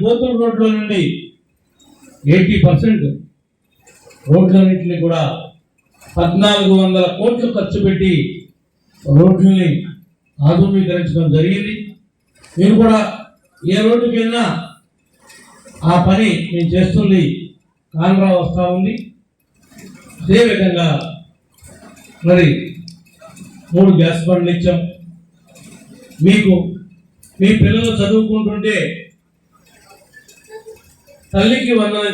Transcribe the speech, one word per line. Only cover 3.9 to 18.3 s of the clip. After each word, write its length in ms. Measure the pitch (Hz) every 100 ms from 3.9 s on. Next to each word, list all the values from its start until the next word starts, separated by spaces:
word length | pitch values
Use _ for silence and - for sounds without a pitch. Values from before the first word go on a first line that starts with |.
| _ - - 135
రోడ్లన్నింటినీ 680 | 170 185 190 185 180 170 165
కూడా 220 | 165 165 143 - - _ _ _ _ _
పద్నాలుగు 720 | - - 170 190 208 202 190
వందల 320 | 190 185 185 180 -
కోట్లు 300 | 226 240 233
ఖర్చు 240 | 208 190 214
పెట్టి 280 | 190 180 190 160 185 - - _ _ _ _ _
రోడ్లని 640 | - 143 185 180 190 190 165 - - - _ _ _ -
ఆధునీకరించడం 880 | 143 175 196 196 180 175 143 165 156 156
జరిగింది. 380 | 180 202 208 220 - - _ _ _ _ -
మీరు 200 | 165 196 220
కూడా 180 | 220 214 202 - - _ _ _
ఏ 140 | 175 202 220
రోడ్డుకి 300 | 240 240 226
వెళ్ళినా 260 | 226 233 220 - - - _ _ _ _ _ - - _ - - 156
ఆ 40 | 180
పని 260 | - 196 214 165 170
మేము 160 | 170 170
చేస్తుంది 480 | 180 - 214 196 185 139 - - _ _ _ _
కానరా 360 | 160 175 196 190